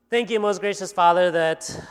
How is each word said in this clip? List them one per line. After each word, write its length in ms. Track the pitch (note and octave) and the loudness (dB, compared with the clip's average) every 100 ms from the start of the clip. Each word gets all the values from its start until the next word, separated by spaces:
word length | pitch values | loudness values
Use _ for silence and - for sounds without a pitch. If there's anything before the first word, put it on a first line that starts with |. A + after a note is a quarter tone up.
| _ | _
Thank 200 | A#3+ G#3+ | -4 -2
you, 100 | A3 | -2
most 220 | G#3 F#3+ | -2 -2
gracious 320 | G3+ G3 F#3 | -4 -6 -6
Father, 380 | - F3 E3+ F3+ | 2 4 4 2
that, 380 | E3 D#3+ D#3+ - - - | 2 0 -2 -8 -14 -16